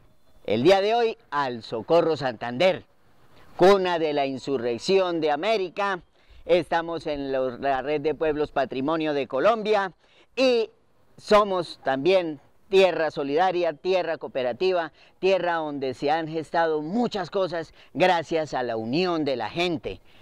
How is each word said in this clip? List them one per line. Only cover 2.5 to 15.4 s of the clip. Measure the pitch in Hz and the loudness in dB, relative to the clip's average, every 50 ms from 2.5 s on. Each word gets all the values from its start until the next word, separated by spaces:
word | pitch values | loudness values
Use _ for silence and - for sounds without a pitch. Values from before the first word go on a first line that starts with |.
| 123 123 180 190 165 120 - _ _ _ _ _ _ _ - - - - - - - | -2 2 2 2 2 0 -6 _ _ _ _ _ _ _ -20 -20 -20 -20 -20 -20 0
cuna | - - 190 202 196 185 180 175 165 | 4 6 6 6 6 4 0 0 0
de | 160 151 147 | 0 0 0
la | 147 139 | 0 0
insurrección | 139 135 123 - 143 139 120 113 123 120 113 - - 196 190 185 175 170 165 | -2 -4 -6 -4 -4 -2 -2 0 -2 -4 -4 0 2 2 2 2 2 0 0
de | 151 151 | 0 0
América. | 147 143 175 214 226 208 185 170 - - 202 202 190 170 - _ _ _ _ _ - - - | 0 0 0 0 0 0 -2 -4 -4 -4 -4 -4 -4 -6 -8 _ _ _ _ _ -20 -20 0
Estamos | - 170 180 151 - 175 170 165 170 170 160 - | 2 2 2 2 0 -2 -2 -2 -2 -6 -6 -6
en | 160 147 143 139 135 | -6 -6 -4 -4 -2
lo-, | 135 131 131 131 120 | -2 0 0 -2 -4
la | - 113 139 135 131 123 | -2 -2 -2 -2 0 -2
red | 143 151 151 | -2 -2 -2
de | 139 156 147 | 0 -2 -2
pueblos | 117 165 156 147 147 147 - | 0 -2 -2 0 0 -2 -2
patrimonio | - 143 135 117 123 135 131 147 165 165 156 156 147 | -2 -4 -4 -2 -4 -4 -4 -2 -2 -2 -2 -2 -2
de | 143 131 110 | -2 -4 -2
Colombia | - 131 156 202 233 220 202 214 214 202 196 185 - _ _ _ _ _ _ _ _ | -2 2 2 2 2 2 0 0 0 0 0 -4 -8 _ _ _ _ _ _ _ _
y | - 269 254 247 233 220 - - _ _ _ _ _ _ _ _ | 0 2 2 2 2 -2 -4 -8 _ _ _ _ _ _ _ _
somos | - - - 214 208 214 202 185 180 165 - - - - | -20 -2 2 4 4 4 4 0 -2 -4 -6 -10 -8 -4
también | 135 135 135 135 180 190 185 175 160 151 139 - _ _ _ _ _ | -4 -4 0 2 4 4 4 2 0 -6 -10 -14 _ _ _ _ _
tierra | 190 190 190 180 165 160 160 147 - | 4 4 6 6 4 0 -2 -2 -2
solidaria, | 165 143 139 143 165 185 185 175 175 170 165 151 | -4 -4 -2 0 2 2 2 0 0 -2 -2 -4
tierra | 139 - 180 190 180 170 160 160 - | -4 -4 -2 0 0 0 -2 -6 -6
cooperativa, | - 131 - 135 127 123 117 117 180 185 185 175 165 151 - _ - - _ _ | -8 -8 -6 -4 -2 -2 -2 -2 -2 0 0 0 -2 -4 -10 _ -20 -20 _ _
tierra | - 185 190 180 | 0 0 2 2